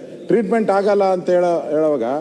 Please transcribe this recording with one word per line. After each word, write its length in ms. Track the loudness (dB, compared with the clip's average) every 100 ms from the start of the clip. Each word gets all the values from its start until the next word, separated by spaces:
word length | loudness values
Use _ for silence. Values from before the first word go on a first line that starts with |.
| -14 -14 -2
ಟ್ರೀಟ್ಮೆಂಟ್ 440 | 0 0 0 2
ಆಗಲ್ಲ 340 | 0 2 2
ಅಂತ 260 | 2 0 0
ಹೇಳ-, 400 | 2 2 0 -2
ಹೇಳೋವಾಗ 340 | 0 0 0 -2 -4